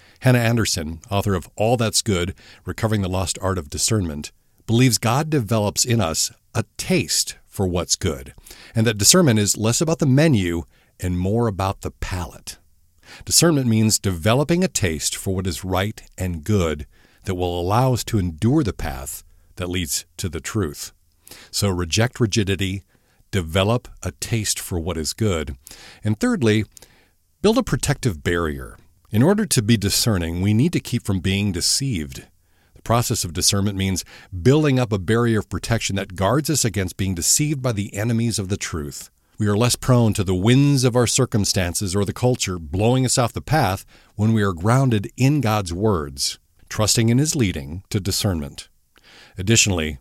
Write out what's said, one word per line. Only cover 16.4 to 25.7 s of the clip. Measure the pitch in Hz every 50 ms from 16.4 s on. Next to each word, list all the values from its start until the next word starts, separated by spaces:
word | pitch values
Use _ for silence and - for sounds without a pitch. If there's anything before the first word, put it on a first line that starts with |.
| 73
good | 107 107 98 85 78 76 69 67 - _ _ _ _ _ _ -
that | 98 92
will | 90 90 87 87 87
allow | 87 92 104 120 131 131
us | 123 113 -
to | - 120 101
endure | 87 87 78 76 110 117 143 165
the | 135 95
path | - - - 76 67 67 69 - - - - - _ _ _ _ -
that | - 90 90
leads | 90 92 85 73 - - - _ _
to | - - 87
the | 73 78
truth. | - - - 110 92 73 71 - - - _ _ _ _ _ _ _ - - - - -
So | - - 98 101
reject | 90 87 87 80 73 107 117 127 - -
rigidity, | 123 98 - 113 98 92 98 82 98 92 95 101 _ _ _ _ _ _ _ _ _ -
develop | - 98 82 80 80 98 95 104 120 120 _ - - -
a | - 90
taste | - - - - 120 113 101 - - -
for | - - 92 85
what | 80 90 82
is | 80 76 -
good. | - - 113 104 87 78 76 71 69 - _ -